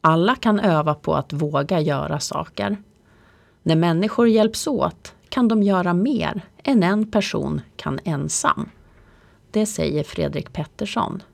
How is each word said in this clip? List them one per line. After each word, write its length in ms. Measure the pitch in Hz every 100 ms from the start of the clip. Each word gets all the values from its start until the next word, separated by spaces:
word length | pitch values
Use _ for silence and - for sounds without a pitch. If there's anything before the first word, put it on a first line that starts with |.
Alla 360 | 160 165 185 254
kan 240 | 233 208
öva 340 | 208 160 151
på 200 | 151 -
att 180 | 156 147
våga 480 | 147 151 147 147 185
göra 400 | 156 139 147 151
saker. 640 | - - 156 - 101 - - _ _ _ _ _ _ _
När 140 | - 160
människor 520 | 170 165 214 - 233
hjälps 380 | 220 220 226 -
åt 480 | 247 - - - - _
kan 200 | - 240
de 140 | 220
göra 320 | 202 190 175
mer 480 | 175 233 277 78 196 - _
än 180 | - 254
en 280 | 175 208 214
person 500 | 214 196 - 139 147 - -
kan 220 | - 135
ensam. 640 | - 143 151 - - - 220 - - - - - _ _ _
Det 160 | 214 214
säger 380 | - 156 151
Fredrik 480 | 151 - 151 147 -
Pettersson. 680 | - 151 - 208 - - - -